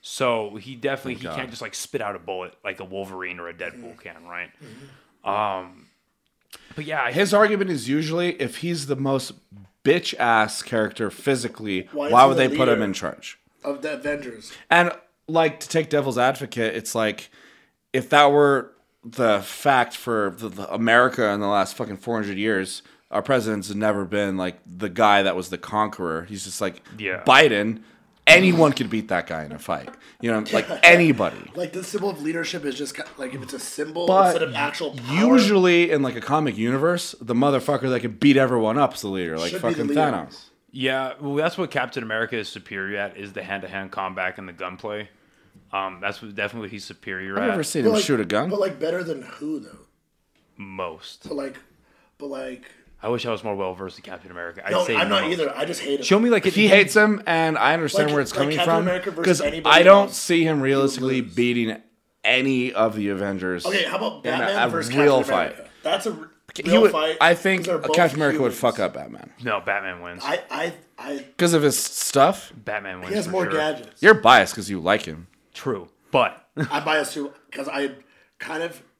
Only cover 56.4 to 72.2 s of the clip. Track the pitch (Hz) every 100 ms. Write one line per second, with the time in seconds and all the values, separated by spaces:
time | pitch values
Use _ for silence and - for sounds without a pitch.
56.4 | 185 175 214 196 196 214 214 208 - 165
57.4 | 160 156 131 165 151 - 151 147 120 -
58.4 | 143 156 165 165 180 180 196 165 185 156
59.4 | 147 160 151 156 180 196 202 - - 170
60.4 | 160 151 135 135 139 131 127 127 107 -
61.4 | 120 120 113 107 _ _ _ _ 101 127
62.4 | 135 131 123 101 110 107 101 95 101 98
63.4 | 92 90 - 196 170 - 220 - 120 127
64.4 | 113 120 120 117 113 135 147 131 135 95
65.4 | 80 - - _ 156 - 226 160 - _
66.4 | - - 175 214 214 156 156 165 165 170
67.4 | 190 185 165 165 - 160 170 139 147 151
68.4 | 127 - 123 107 92 73 67 57 - _
69.4 | 120 104 95 101 95 90 87 87 - 175
70.4 | - 147 170 170 _ - 139 139 - -
71.4 | 175 165 147 - - - - 139